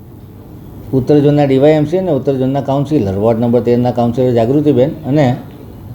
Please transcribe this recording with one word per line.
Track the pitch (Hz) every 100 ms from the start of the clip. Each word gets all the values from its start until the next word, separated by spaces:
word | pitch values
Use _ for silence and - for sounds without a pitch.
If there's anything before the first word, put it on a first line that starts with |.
| - - - - - - - - -
ઉત્તર | 131 123 147
ઝોનના | 143 147 143
ડી | 131
વાય | 147
એમ | 156 147
સી | 180
અને | 185
ઉત્તર | 139 139 135
ઝોનના | 131 139
કાઉન્સિલર, | 131 135 139 151 98
વોર્ડ | 95 110 113
નંબર | 120 120
તેરના | 117 120 123
કાઉન્સિલર | 120 120 117 127
જાગૃતિબેન | 117 113 143 147 139 170
અને | 160 135 147 135 127 - - - - -